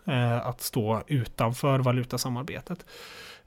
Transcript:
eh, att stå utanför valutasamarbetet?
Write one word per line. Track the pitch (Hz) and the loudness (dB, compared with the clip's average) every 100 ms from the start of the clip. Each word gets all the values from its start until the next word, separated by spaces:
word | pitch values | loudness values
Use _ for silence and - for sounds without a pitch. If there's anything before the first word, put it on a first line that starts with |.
| - | -2
eh, | 127 120 117 120 | 2 4 2 -2
att | 123 | -4
stå | - 139 107 110 - | -4 0 2 0 2
utanför | 143 117 - 117 120 147 135 | 0 0 2 0 2 2 4
valutasamarbetet? | 127 123 120 123 131 120 147 - - 170 - - - - - - | 4 2 0 -2 -2 -4 -4 -8 -8 -10 -12 -18 -18 -16 -18 -20